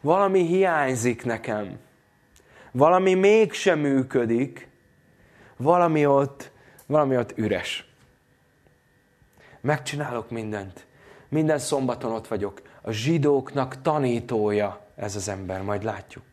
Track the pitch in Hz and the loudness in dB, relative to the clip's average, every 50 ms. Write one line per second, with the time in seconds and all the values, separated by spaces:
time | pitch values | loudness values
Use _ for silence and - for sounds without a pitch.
0 | - 143 170 190 202 196 190 190 175 165 180 190 190 185 165 151 143 131 131 120 | 2 2 2 4 4 4 4 2 2 2 2 2 2 2 2 2 0 0 -2 0
1 | 113 123 117 117 - 123 113 110 - - 110 104 104 95 95 - - _ _ _ | 0 -2 -2 -2 -4 -6 -6 -4 -4 -4 -4 -4 -6 -8 -12 -16 -20 _ _ _
2 | _ _ _ _ _ _ _ - _ _ _ - - - - 123 143 160 180 185 | _ _ _ _ _ _ _ -20 _ _ _ -20 -20 -10 2 4 6 6 6 4
3 | 190 190 185 190 190 202 214 220 220 - - - - 196 170 151 147 143 139 135 | 4 4 2 4 6 6 6 6 4 2 0 0 2 2 2 2 2 2 2 0
4 | 131 131 - 135 120 113 117 117 135 135 - - - - _ _ _ _ _ _ | 0 0 0 0 2 2 2 0 0 -2 -6 -16 -20 -20 _ _ _ _ _ _
5 | _ _ _ _ _ _ _ _ - - - - 120 147 175 180 175 170 156 151 | _ _ _ _ _ _ _ _ -20 -20 -12 -2 2 2 4 4 4 2 2 2
6 | 147 143 139 139 143 139 - - - - _ _ _ - _ - - - 143 151 | 4 4 4 4 2 0 -4 -14 -20 -20 _ _ _ -20 _ -20 -8 -2 0 2
7 | 147 135 131 123 117 - - - 110 104 98 87 - - - - - _ _ _ | 2 2 0 0 -2 -4 -4 -4 -2 -2 -2 -2 -4 -6 -10 -10 -12 _ _ _
8 | _ _ _ _ _ _ _ _ _ _ _ _ _ _ _ _ _ _ _ _ | _ _ _ _ _ _ _ _ _ _ _ _ _ _ _ _ _ _ _ _
9 | _ _ _ _ _ _ _ _ - - - - - 131 151 139 131 - 147 143 | _ _ _ _ _ _ _ _ -20 -20 -20 -6 -2 -2 -2 0 -2 -8 -8 -6
10 | 147 131 123 117 110 - 120 113 110 107 107 104 98 95 90 - - _ _ _ | -6 -6 -6 -8 -8 -8 -8 -8 -6 -6 -8 -8 -8 -12 -16 -20 -20 _ _ _
11 | - - - - - _ 143 156 156 156 156 143 131 - 151 139 135 123 120 120 | -20 -20 -20 -20 -12 _ -2 0 2 2 0 0 0 -2 -2 -2 0 -2 -4 -4
12 | - 117 113 110 107 - 117 101 101 98 - - - - - - - - 110 107 | -4 -6 -6 -6 -6 -6 -6 -4 -4 -6 -8 -14 -20 -20 -20 -14 -10 -8 -6 -4
13 | 113 147 165 160 135 147 143 135 131 - - 143 131 127 - - - 170 151 151 | -2 0 0 2 2 2 2 2 0 -2 -4 -4 -4 -4 -8 -4 -2 -2 0 0
14 | 139 123 120 117 113 - 123 110 107 104 104 104 104 98 92 - - - _ - | 0 0 -2 -2 -4 -4 -2 0 0 0 2 0 0 -2 -4 -10 -20 -20 _ -10
15 | 104 104 95 104 92 101 98 95 95 90 92 95 95 101 104 101 101 113 104 104 | -10 -8 -8 -8 -8 -8 -8 -8 -8 -8 -8 -6 -4 -4 -4 -4 -4 -6 -8 -8
16 | - - - - - _ | -14 -18 -20 -20 -20 _